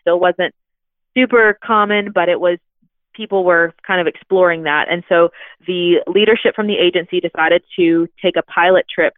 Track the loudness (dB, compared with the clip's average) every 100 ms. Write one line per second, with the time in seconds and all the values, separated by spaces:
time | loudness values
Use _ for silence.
0 | -2 0 0 -2 -6 -8 _ _ _ _
1 | _ -2 0 2 2 0 -2 0 0 -2
2 | -2 -2 -2 0 -2 -4 _ _ _ _
3 | _ -18 -6 -2 0 2 0 -4 -6 -2
4 | -2 -6 -2 2 2 0 -2 -2 -2 -6
5 | -2 2 2 -2 -18 -14 -8 -4 0 0
6 | 0 0 2 2 0 -4 -4 -2 0 -2
7 | -4 -4 -4 -2 0 0 -2 -2 0 0
8 | -2 _ -4 -4 -4 0 2 2 0 -2
9 | -2